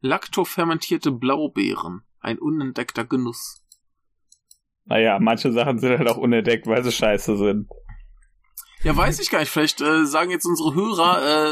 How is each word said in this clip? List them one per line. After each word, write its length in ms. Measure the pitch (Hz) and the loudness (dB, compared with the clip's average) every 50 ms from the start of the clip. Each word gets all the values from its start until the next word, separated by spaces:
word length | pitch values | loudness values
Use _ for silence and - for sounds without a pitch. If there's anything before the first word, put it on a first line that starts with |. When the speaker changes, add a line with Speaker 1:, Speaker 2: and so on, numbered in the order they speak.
Speaker 1:
Laktofermentierte 1120 | - 131 151 190 - - - - 180 - - - 170 165 165 160 - - 175 156 - 156 135 | -2 -2 -4 -4 -4 -6 -4 -2 -2 -2 -2 -2 -2 -2 -2 -4 -2 -4 -4 -2 0 -2 -2
Blaubeeren. 880 | 117 123 127 139 156 151 143 - - 101 98 98 - - 85 90 90 _ _ _ _ | 0 0 -2 0 0 -2 -4 -2 -2 -2 -2 -2 -4 -6 -10 -10 -12 _ _ _ _
Ein 180 | - - 113 - | -8 -8 -8 -4
unentdeckter 680 | - 151 156 156 143 131 123 - 123 - - - 117 | -2 -2 -2 -2 -2 -4 -6 -6 -8 -6 -6 -8 -4
Genuss. 580 | 120 - 127 127 120 117 - - - - - _ _ _ _ _ _ _ _ _ _ _ _ _ _ _ _ _ _ _ _ _ _ _ _ _ | -2 -2 -2 -2 -2 -6 -8 -12 -14 -16 -18 _ _ _ _ _ _ _ _ _ _ _ _ _ _ _ _ _ _ _ _ _ _ _ _ _
Speaker 2:
Naja, 320 | 208 - 110 113 110 101 98 | -2 2 2 4 4 4 4
manche 320 | 104 113 117 110 - 139 117 | 2 2 2 2 0 0 2
Sachen 260 | 120 120 143 131 113 | 2 0 0 0 0
sind 180 | 127 127 127 120 | 2 2 2 2
halt 100 | 135 117 | 2 2
auch 80 | 113 113 | 0 2
unentdeckt, 480 | 135 120 117 113 107 - 117 113 - | 2 2 2 2 2 2 0 0 0
weil 160 | 110 110 123 123 | 0 0 0 0
sie 80 | 123 113 | 0 -2
scheiße 440 | - - 110 104 101 - - 107 | 0 2 2 2 0 0 -2 0
sind. 320 | 101 101 104 101 104 104 - - - - - - - - - - - _ _ _ _ _ _ _ - - _ _ - - | 0 2 0 0 0 -4 -8 -14 -20 -20 -20 -20 -20 -20 -20 -20 -20 _ _ _ _ _ _ _ -20 -20 _ _ -2 0
Speaker 1:
Ja, 120 | 156 147 | 2 4
weiß 240 | 139 180 190 156 - | 4 2 2 0 -2
ich 100 | - - | -2 -2
gar 80 | - 175 | 0 0
nicht. 80 | 151 - | 0 0
Vielleicht, 320 | - 160 151 151 - - | 0 0 2 2 0 0
äh, 240 | 143 151 160 160 160 | 0 2 4 4 2
sagen 260 | 143 143 156 170 180 | 2 2 0 0 0
jetzt 140 | 180 165 - | -2 -4 -2
unsere 300 | 170 175 156 156 160 139 | -2 -2 0 0 0 0
Hörer, 480 | 165 202 220 220 165 165 175 180 175 135 147 151 156 151 156 | 0 -2 0 0 2 2 4 4 2 2 2 2 2 2 0